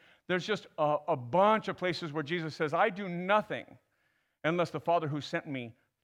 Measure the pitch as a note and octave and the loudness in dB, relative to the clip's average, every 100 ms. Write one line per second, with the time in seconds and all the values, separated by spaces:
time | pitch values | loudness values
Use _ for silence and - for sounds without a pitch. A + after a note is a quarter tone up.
0 | _ _ - F3+ G#3+ G#3 - - D3+ D3+ | _ _ -2 -2 0 -4 -4 0 2 2
1 | - D3+ A#2+ F3 G3+ A3 - - F3+ E3 | 0 -2 0 4 6 4 0 -4 -2 -2
2 | E3 D3+ C#3+ F3 D#3+ - D#3 E3 A3 F#3+ | -6 -6 -4 -4 -4 -4 0 2 2 0
3 | G3 F3 F#3 G#3 G3+ C3 - - _ _ | -6 -4 2 2 0 -6 -10 -20 _ _
4 | _ _ _ _ D3+ F3 E3 D3 E3+ E3+ | _ _ _ _ -2 0 0 -2 2 2
5 | D#3 D3 - E3+ D#3 C3+ A#2 - _ _ | 2 -4 -4 -6 -6 -8 -10 -14 _ _